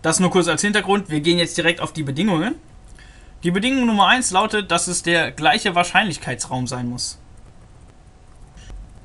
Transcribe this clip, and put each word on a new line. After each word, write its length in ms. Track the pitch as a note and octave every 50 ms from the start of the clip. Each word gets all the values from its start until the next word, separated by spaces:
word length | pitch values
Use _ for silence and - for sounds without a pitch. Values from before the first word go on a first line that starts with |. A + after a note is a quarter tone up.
Das 180 | - D#3+ D#3+ -
nur 120 | F#3 F3
kurz 160 | - G#3+ F3+
als 140 | F3 D#3+ C#3+
Hintergrund. 480 | - G3+ G#3 G#3 F#3 F#3 G3+ G3+ G3 -
Wir 100 | D#3 D3+
gehen 180 | D3 E3+ F3 F3
jetzt 180 | E3+ D#3+ -
direkt 240 | - E3+ E3 E3+ -
auf 100 | - D#3+
die 120 | - D#3 D3+
Bedingungen. 520 | C#3 C3 C3+ F#3+ A3 F#3 D#3 E3+ A3+ D#4+ - - - - - - - - - - - - - - - - - -
Die 80 | E3+
Bedingung 340 | F3 G3+ G3+ B3+ C4+ C4+ B3
Nummer 220 | A#3 A3 G3+ G3
eins 240 | F3+ A3+ B3+ A#3+ -
lautet, 400 | - F#3 G#3+ G#3+ - G#3 G3+ -
dass 160 | E3+ E3+ -
es 160 | F3 F3 - -
der 280 | E3+ E3+ E3+ D#3 A#2+
gleiche 440 | C3+ - D3+ D#3+ - A3 - G#3+ E3+
Wahrscheinlichkeitsraum 920 | F3 F3 - - F#3+ G#3+ G3+ D3+ - - D#3 B2+ A#2 - - B2+ B2+ B2+
sein 220 | A#2 C3 B2+ B2 A#2+
muss. 300 | B2 A#2+ - - - - - - - - - - - - - - - - - - - - - - - - - - - - - - - - - - - - - - - -